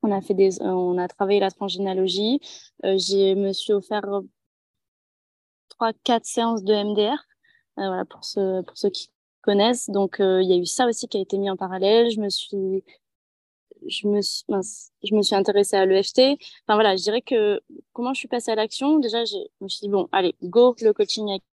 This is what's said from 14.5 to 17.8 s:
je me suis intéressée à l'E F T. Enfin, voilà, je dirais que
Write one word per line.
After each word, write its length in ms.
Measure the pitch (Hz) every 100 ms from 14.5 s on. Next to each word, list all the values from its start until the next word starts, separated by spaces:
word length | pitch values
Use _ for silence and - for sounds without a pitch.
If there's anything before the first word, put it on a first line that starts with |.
| 202 185 - - _
je 100 | -
me 80 | 214
suis 140 | 196 196
intéressée 400 | 196 202 202 196
à 100 | 190
l'E 160 | 190
F 100 | 202
T. 240 | - 262 285 - - _
Enfin, 80 |
voilà, 220 | 214 220 190
je 60 |
dirais 200 | 185 220
que 380 | - 240 208 202 _ -